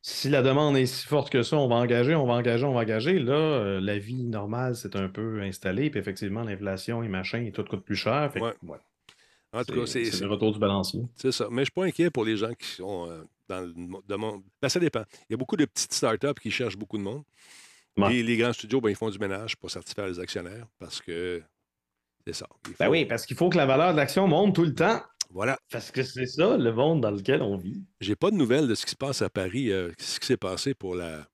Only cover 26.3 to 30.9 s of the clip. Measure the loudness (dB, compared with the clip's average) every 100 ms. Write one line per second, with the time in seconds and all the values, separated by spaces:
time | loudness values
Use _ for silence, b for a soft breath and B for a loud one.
26.3 | 2 4 4 4 4 2 4 2 0 2
27.3 | 2 2 -2 -4 -10 -12 _ -4 0 2
28.3 | 4 4 4 4 0 -2 -4 -4 -2 -2
29.3 | -2 -4 -2 0 0 -2 -8 -8 -8 0
30.3 | 0 0 -4 -4 -4 -6